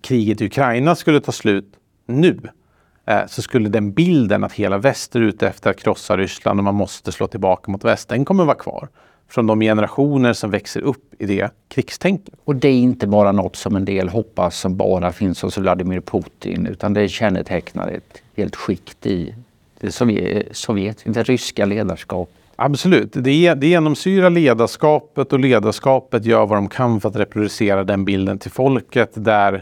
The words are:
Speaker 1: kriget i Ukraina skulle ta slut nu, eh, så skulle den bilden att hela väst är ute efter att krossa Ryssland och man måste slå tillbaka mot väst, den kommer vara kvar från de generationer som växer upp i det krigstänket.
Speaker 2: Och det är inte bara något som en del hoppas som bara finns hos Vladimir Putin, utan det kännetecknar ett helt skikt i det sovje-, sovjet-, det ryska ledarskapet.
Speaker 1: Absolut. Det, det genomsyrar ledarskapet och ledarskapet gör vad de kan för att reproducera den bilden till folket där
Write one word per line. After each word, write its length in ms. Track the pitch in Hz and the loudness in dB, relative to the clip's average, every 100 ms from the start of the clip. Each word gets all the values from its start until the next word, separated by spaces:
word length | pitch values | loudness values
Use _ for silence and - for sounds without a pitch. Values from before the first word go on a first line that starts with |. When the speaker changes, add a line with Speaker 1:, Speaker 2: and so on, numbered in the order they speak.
Speaker 1:
kriget 400 | - 127 107 104 | 0 0 0 -2
i 40 | 104 | -2
Ukraina 500 | - 135 117 147 175 | 0 0 0 0 0
skulle 240 | - 147 | 2 2
ta 120 | - | 0
slut 420 | - 110 98 - _ _ _ - | -4 0 0 -2 _ _ _ -6
nu, 340 | 127 175 95 - _ _ _ _ _ - | 2 2 2 -10 _ _ _ _ _ -2
eh, 200 | 101 98 | -2 -2
så 140 | - | -8
skulle 280 | 104 127 107 | -2 0 0
den 220 | 104 101 | 0 0
bilden 520 | 98 175 160 107 101 | 0 4 4 4 0
att 100 | 98 | -2
hela 240 | - 98 98 | -2 -2 2
väst 380 | 127 127 - 131 | 0 -2 -4 0
är 60 | |
ute 260 | 110 - 98 | 0 0 -4
efter 220 | - 110 | -2 -4
att 80 | 95 | -2
krossa 400 | - 95 - 92 | -2 -4 -2 -2
Ryssland 420 | 92 - 110 101 | -2 -4 -2 0
och 40 | |
man 120 | 98 101 | 0 -2
måste 360 | 92 - - | -4 -6 -10
slå 160 | - 101 | -6 -6
tillbaka 440 | 104 95 90 - | -2 0 0 -2
mot 140 | 98 113 | -4 -2
väst, 240 | 110 - | -2 -2
den 160 | 117 143 | -4 0
kommer 200 | 196 160 | 2 2
vara 120 | - | -2
kvar 300 | - - 143 _ _ _ _ | -8 -12 -16 _ _ _ _
från 180 | - 113 | -2 2
de 120 | 110 | 2
generationer 760 | 110 107 104 - 143 139 123 | 2 2 0 0 0 2 2
som 180 | 113 107 | 0 -4
växer 300 | 98 - 113 | -6 -4 -4
upp 320 | 92 - _ - | -4 -6 _ -10
i 60 | 101 | -4
det 260 | 98 101 _ _ | -2 -2 _ _
krigstänket. 680 | - - - 180 196 - - | -6 -6 -4 -2 -2 -6 -12
Speaker 2:
Och 120 | - 139 | -4 2
det 120 | 143 | 4
är 120 | 127 | 4
inte 280 | 123 123 104 | 4 0 2
bara 240 | 104 101 | 4 4
något 240 | 101 92 - | 2 -2 -4
som 200 | 98 98 | -2 -2
en 100 | 98 | 0
del 240 | 98 92 | -2 -2
hoppas 480 | 98 107 - 90 - | -4 -6 -2 -4 -2
som 200 | 95 92 | -4 0
bara 340 | 101 92 90 | 0 0 -2
finns 300 | 87 95 85 | -2 -4 -2
hos 160 | 95 95 | -6 -2
Vladimir 420 | 95 90 90 92 | 0 0 0 -4
Putin, 680 | - 104 - _ 98 90 90 | -4 -6 -6 _ -8 -6 -6
utan 260 | 95 104 | -4 -2
det 140 | 104 101 | 0 0
kännetecknar 800 | - 110 92 87 90 - 92 92 | 0 -2 -2 -2 -6 -6 -8 -8
ett 300 | - _ - _ - | -8 _ -20 _ -6
helt 200 | 98 - | -6 -6
skikt 500 | - 92 - - - | -6 -6 -8 -10 -4
i 300 | 95 80 113 123 _ _ _ | -4 -4 -12 -20 _ _ _
det 80 | 110 | -10
sovje-, 560 | - 120 107 92 104 - | 0 0 0 -2 -4 -6
sovjet-, 640 | - - 104 98 110 - | -10 -6 -4 -4 -6 -6
det 100 | 113 | -4
ryska 420 | 113 123 - - 101 | 0 -2 -2 -2 -2
ledarskapet. 680 | 104 104 85 - 92 87 _ _ - | 0 -4 -6 -8 -8 -8 _ _ -4
Speaker 1:
Absolut. 580 | 135 143 185 160 107 | -2 0 2 2 2
Det, 400 | 151 127 147 175 | -2 0 4 4
det 140 | 160 147 | 4 2
genomsyrar 640 | 175 156 143 190 190 180 | 4 2 0 0 4 4
ledarskapet 1040 | 175 151 113 113 - 151 151 - - 135 | 4 4 4 2 2 2 2 0 -6 0
och 60 | 139 | 2
ledarskapet 840 | 135 117 104 101 135 131 - 120 110 | 4 4 2 0 2 2 2 -2 2
gör 200 | 113 107 | 2 4
vad 120 | 104 | 0
de 120 | 101 | -2
kan 320 | - 123 110 | -2 0 0
för 80 | 104 | -2
att 60 | 104 | -2
reproducera 680 | 101 107 104 - 104 98 | -4 -2 -4 0 0 2
den 220 | 95 98 98 | 0 0 0
bilden 320 | 98 95 98 | 0 -2 -4
till 120 | - | -8
folket 600 | - 131 131 - 127 107 | -2 0 0 -2 0 0
där 400 | - 107 107 101 98 | 0 2 4 4 0